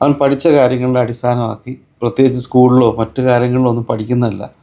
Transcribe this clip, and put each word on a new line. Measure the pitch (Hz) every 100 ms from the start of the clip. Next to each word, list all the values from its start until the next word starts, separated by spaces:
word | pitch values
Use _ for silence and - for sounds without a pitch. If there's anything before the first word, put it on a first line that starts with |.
അവൻ | 143
പഠിച്ച | 143 139 139 170
കാര്യങ്ങളുടെ | 147 123 131 127 127
അടിസ്ഥാനമാക്കി, | 117 120 123 120 113 101 123 131 _ _
പ്രത്യേകിച്ച് | 120 - 135 123
സ്കൂളിലോ | 117 127 127 127 117 117
മറ്റു | 110 -
കാര്യങ്ങളിലോ | 127 123 123 127 127
ഒന്നും | 117 113
പഠിക്കുന്നതല്ല | 110 110 123 120 98 - _